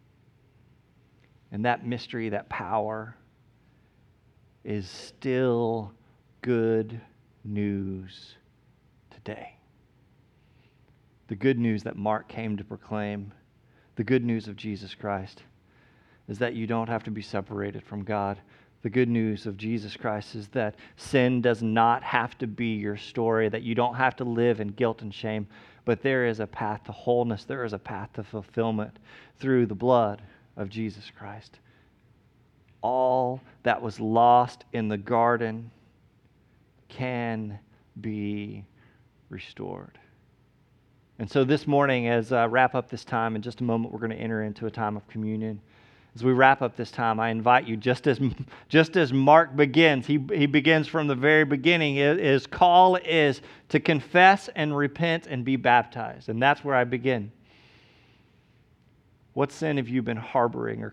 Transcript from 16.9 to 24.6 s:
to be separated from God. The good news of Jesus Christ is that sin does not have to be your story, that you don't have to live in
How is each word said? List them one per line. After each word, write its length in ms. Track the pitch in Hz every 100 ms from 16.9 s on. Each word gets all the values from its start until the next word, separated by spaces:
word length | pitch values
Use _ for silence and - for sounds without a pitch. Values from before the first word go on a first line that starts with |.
| 113
to 80 | 113
be 100 | 107
separated 600 | 98 104 95 101 101 104
from 200 | - 104
God. 360 | 95 104 98 101 - _ _ _
The 80 | 117
good 200 | 117 120
news 360 | 117 110 104 113
of 120 | 98
Jesus 380 | 110 117 104 -
Christ 400 | 120 107 - 113
is 120 | 101
that 260 | 131 107 - - -
sin 440 | - 139 123 127
does 200 | 120 113
not 400 | 113 110 117 123
have 340 | - 123 117 -
to 80 | 117
be 280 | 104 117 107
your 220 | 104 104
story, 520 | - - 113 113 110
that 140 | 110
you 120 | 117 117
don't 200 | 120 123
have 200 | 131 -
to 80 | 123
live 340 | 117 120
in 100 | 110